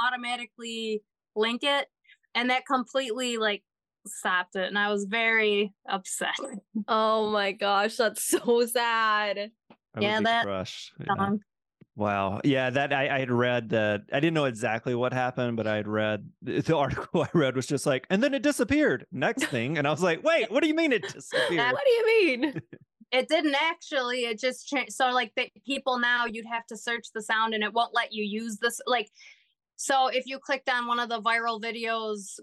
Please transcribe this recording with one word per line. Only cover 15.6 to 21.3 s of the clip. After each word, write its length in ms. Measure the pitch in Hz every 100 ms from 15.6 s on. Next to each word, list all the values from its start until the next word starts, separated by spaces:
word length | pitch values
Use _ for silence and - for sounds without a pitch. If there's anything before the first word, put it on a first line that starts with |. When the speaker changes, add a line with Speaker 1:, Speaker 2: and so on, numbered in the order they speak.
| 107
Speaker 3:
I 100 | 107
had 120 | 104
read, 420 | 107 107 107 - -
<laughs> 60 |
the 340 | 120 110 - 160
article 460 | 135 127 - 175
I 80 | 131
read 220 | 165 135 127
was 100 | -
just 180 | 143 151
like, 200 | 131 -
"And 120 | 196
then 120 | 277
it 80 | 269
disappeared. 640 | 294 277 233 285 269 131 -
Next 340 | - 165 233 311
Speaker 1:
<laughs> 40 |
Speaker 3:
thing." 280 | 123 123 160
And 80 | 143
I 20 |
was 100 | 156
like, 220 | 180 165
"Wait, 260 | 302 330 208
what 120 | 247
do 60 | 311
you 60 |
mean 180 | 311 330
it 160 | 220 -
disappeared?" 640 | - -